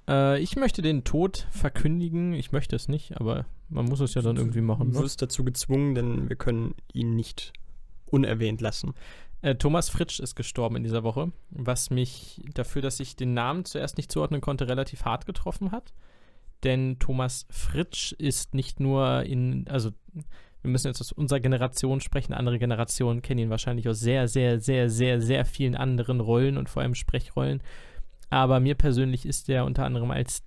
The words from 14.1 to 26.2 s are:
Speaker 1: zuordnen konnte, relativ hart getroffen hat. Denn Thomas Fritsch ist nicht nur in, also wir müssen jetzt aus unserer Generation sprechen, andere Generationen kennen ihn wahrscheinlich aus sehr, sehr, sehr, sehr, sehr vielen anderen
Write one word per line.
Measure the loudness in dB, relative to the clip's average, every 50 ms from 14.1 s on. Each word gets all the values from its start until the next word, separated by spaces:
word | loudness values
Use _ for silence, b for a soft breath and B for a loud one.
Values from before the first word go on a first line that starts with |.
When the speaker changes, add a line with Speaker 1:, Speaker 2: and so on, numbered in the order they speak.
Speaker 1:
zuordnen | -2 -2 0 0 0 0
konnte, | 0 0 0 0 0 0
relativ | 0 0 -2 -4 -4 -4 -2
hart | 0 -2 -2 -2
getroffen | -4 -4 -2 -2 -2 -2 -4 -4 -4
hat. | -4 -4 -8 -10 -16 b b b b b b b b b b b b -4
Denn | 0 0 2 2 2 0 2 2
Thomas | 2 2 4 2 0 -2 -2 -6 -10 -8
Fritsch | -4 -2 0 0 0 0 -2 -2 -4 -6 -6 -6
ist | -6 -2 0 0 0 0 -2 -4 -2
nicht | -2 -2 -2 -2 0
nur | 2 2 4 4 4 4 2 2
in, | 0 0 0 0 0 0 0 -2 -4 -2
also | -2 -2 -2 -2 -4 -8 -16 -16 -14 -12 -10 -10 b b b b b b
wir | -4 -2
müssen | 0 0 0 -2
jetzt | -4 -6
aus | -8 -8
unserer | -4 -2 0 2 2 2
Generation | 2 2 2 2 0 -2 -2 -2 0 0 0 0
sprechen, | -2 -2 -2 -2 -2 -2 -2
andere | -2 0 0 0 2
Generationen | 0 0 0 0 0 -2 0 0 0 0 0 -2
kennen | -2 -2 0 0
ihn | 0 0
wahrscheinlich | 0 -2 -2 -2 -2 -2 0 -2
aus | 0 0
sehr, | 2 2 4 4 2 2
sehr, | 2 4 4 4 4 2
sehr, | 2 2 4 4 4 2
sehr, | 4 2 4 4 4 2
sehr | 4 2 4 4 2
vielen | 2 0 0 0 0 0
anderen | 0 0 0 0 0 0 0 0 0